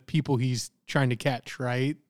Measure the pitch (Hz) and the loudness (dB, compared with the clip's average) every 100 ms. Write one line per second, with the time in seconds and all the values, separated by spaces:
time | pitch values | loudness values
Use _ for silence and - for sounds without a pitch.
0 | - 156 139 127 127 120 - - - 147 | 2 0 2 2 2 -2 -6 -14 -4 2
1 | 127 120 143 120 - - 123 123 135 156 | 2 2 0 -2 -6 -6 -2 0 0 -2